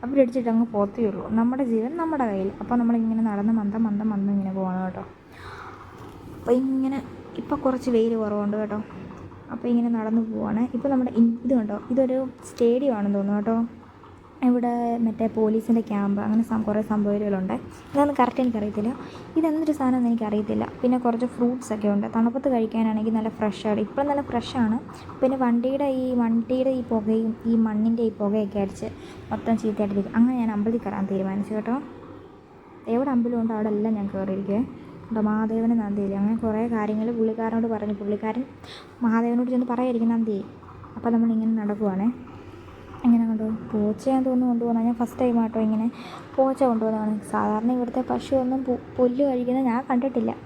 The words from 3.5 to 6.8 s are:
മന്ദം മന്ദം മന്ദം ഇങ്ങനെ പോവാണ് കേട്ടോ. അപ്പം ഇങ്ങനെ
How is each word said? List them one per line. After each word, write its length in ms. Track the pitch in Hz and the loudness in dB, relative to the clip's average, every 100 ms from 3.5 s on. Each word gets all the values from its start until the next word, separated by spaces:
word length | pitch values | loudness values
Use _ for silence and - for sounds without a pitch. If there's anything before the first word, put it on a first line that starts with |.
| 226 | 2
മന്ദം 240 | 202 220 226 | 0 0 0
മന്ദം 220 | 202 220 | 0 0
മന്ദം 180 | 202 196 202 | 0 0 0
ഇങ്ങനെ 160 | 190 190 | 0 -2
പോവാണ് 200 | 185 185 185 | -2 -2 -4
കേട്ടോ. 180 | 185 - - - - - - - - - - - - - - | -6 -12 -18 -20 -20 -18 -16 -16 -16 -18 -18 -18 -18 -18 -12
അപ്പം 160 | - 254 | 2 2
ഇങ്ങനെ 400 | 262 262 | 2 0